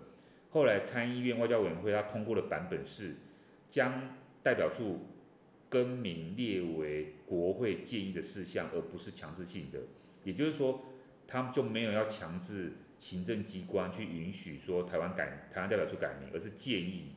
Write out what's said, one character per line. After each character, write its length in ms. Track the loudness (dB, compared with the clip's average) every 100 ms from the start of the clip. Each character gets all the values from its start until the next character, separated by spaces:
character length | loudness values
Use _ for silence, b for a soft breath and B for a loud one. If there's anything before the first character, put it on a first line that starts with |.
| B B B B B
后 140 | 6
来 160 | 8 6
参 340 | 2 0 0
议 60 | 2
院 180 | 2 4
外 80 | 6
交 140 | 6
委 60 | 4
员 100 | 2
会 160 | 2
它 100 | 2
通 220 | 2 -2
过 100 | 2
的 80 | 2
版 240 | 2 -2 -2
本 160 | -4
是 320 | -4 -8 -8 -8 B B B B -2
将 480 | 2 2 2 -6 -12 -18 0
代 120 | 2
表 160 | 6 4
处 360 | 2 -2 -2 -6 -16 -20 -20 -20 -20 2
更 300 | 4 4 0
名 360 | -2 -4 -4 -2
列 240 | 0 2
为 540 | 0 0 0 -2 -4 -8 -2
国 260 | 2 2
会 300 | 2 2 0
建 180 | -2 -4
议 120 | -2
的 80 | -4
事 240 | -4 -8
项， 240 | -4 -2 -2
而 60 | -2
不 160 | -4 -8
是 120 | -10
强 200 | -10 -10
制 100 | -10
性 260 | -8 -8 -6
的。 80 | -8 -10 B B B
也 80 | -6
就 140 | 0 0
是 60 |
说， 340 | 2 2 0 B B B B -6
他 160 | -4
们 100 | 0
就 100 | 0
没 200 | 2 2
有 100 | 2
要 140 | 2 2
强 340 | -2 -6 -6
制 320 | -4 -4 -4 -6 -16 -16
行 240 | -8 -4
政 220 | -2 -2
机 200 | -2 -6
关 280 | 0 0 0
去 140 | -2 -4
允 260 | -4 -4
许 260 | -6 -8 -10
说 260 | 0 0
台 120 | 2 0
湾 180 | 0
改， 360 | 0 -2 -4 -8
台 80 | -4
湾 80 | 2
代 80 | 4
表 80 |
处 120 | 2 0
改 180 | -4 -4
名， 120 | -6
而 80 | -6
是 80 | -6
建 320 | -8 0 0
议， 320 | 0 -4 -8